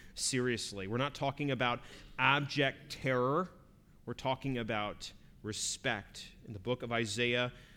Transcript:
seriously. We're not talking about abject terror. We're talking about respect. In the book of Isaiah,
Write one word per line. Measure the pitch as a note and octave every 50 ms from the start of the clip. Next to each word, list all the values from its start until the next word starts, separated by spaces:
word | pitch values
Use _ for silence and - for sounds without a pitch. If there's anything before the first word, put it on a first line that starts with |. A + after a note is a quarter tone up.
| - - -
seriously. | - - - - B2+ B2 B2 A#2+ G#2+ - - G2+ G2+ F#2+ F#2+
We're | A2 A#2+
not | C3+ C#3+ C#3
talking | - C#3+ C#3 C3+ - D3 C#3+
about | C3+ A2+ B2+ B2 A#2+ A#2 - - - - - - - -
abject | C3 B2+ C3+ D3 C#3+ C#3 - C#3+ C#3+ C3+ B2+ - - -
terror. | - - - C#3 C3 B2 B2 B2+ C#3+ E3 F#3 F3+ - - - - - - - - - - -
We're | - A#2+
talking | - - C3+ C3 - - C#3 C3 A#2+
about | A#2 A2 A#2 G#2 G#2 G#2 F2 - - - - - - - - - -
respect. | G#2 G#2 - - - - - - C3+ A#2 G#2 - - - - - - - - - -
In | -
the | G2+
book | F#2+ A2+ B2 B2
of | - A#2+
Isaiah, | A#2+ A#2 A#2 G#2+ G2+ A2+ A#2+ A#2+ A#2+ A#2+ B2 B2 - - - - -